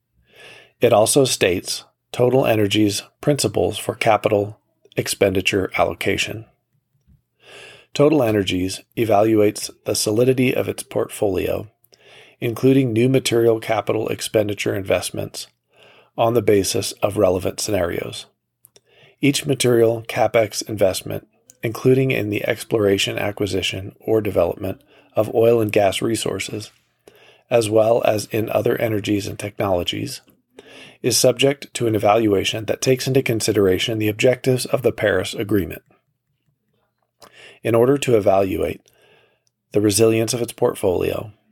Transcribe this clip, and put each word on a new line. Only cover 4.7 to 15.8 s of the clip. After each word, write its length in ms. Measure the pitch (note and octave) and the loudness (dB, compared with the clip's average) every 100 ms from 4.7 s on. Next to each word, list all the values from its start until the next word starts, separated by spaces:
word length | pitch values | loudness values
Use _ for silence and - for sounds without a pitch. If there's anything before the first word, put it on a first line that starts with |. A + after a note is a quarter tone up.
| _ _ - | _ _ -8
expenditure 720 | A2+ - G2+ F#2+ F#2 G2+ F#2 - | -6 0 0 0 0 -2 -2 -2
allocation. 680 | F2 F#2+ - G2 - G#2+ A2 _ _ _ _ _ _ _ _ _ _ - - - _ | -2 -2 -4 -4 -4 -8 -16 _ _ _ _ _ _ _ _ _ _ -20 -20 -20 _
Total 300 | - D3 D#3 | 2 4 4
Energies 580 | A#2 G#2+ F#2 F#2 F#2 - - - | 2 0 0 -2 -4 -6 -12 -4
evaluates 720 | A2 G2+ A2+ G#2+ G#2 G#2+ - - - | 0 2 4 4 2 0 -12 -12 -6
the 100 | G#2 | -4
solidity 600 | - G#2+ B2 C3 B2 - | -2 0 2 2 0 0
of 120 | G#2 | -4
its 140 | G2 | -8
portfolio, 880 | - - A#2 - G#2+ F#2 F2 F2+ G#2+ _ _ _ _ - - - | -8 -6 -6 -4 -2 -2 -2 -4 -8 _ _ _ _ -20 -20 -10
including 520 | B2 A2 C3 C3+ B2+ | -8 0 4 4 2
new 160 | A2 B2 | 2 2
material 520 | C3 B2 A#2 A#2 A2+ | 2 0 2 2 2
capital 500 | - A2 - A2 A2 | 0 -4 -2 -2 -4
expenditure 640 | A2 - A2 G#2 G2+ A2+ | -6 -2 0 0 -2 -4
investments, 720 | G#2+ F#2+ F#2 - - G2+ - - _ _ _ | -4 -2 -2 -2 -8 -10 -12 -18 _ _ _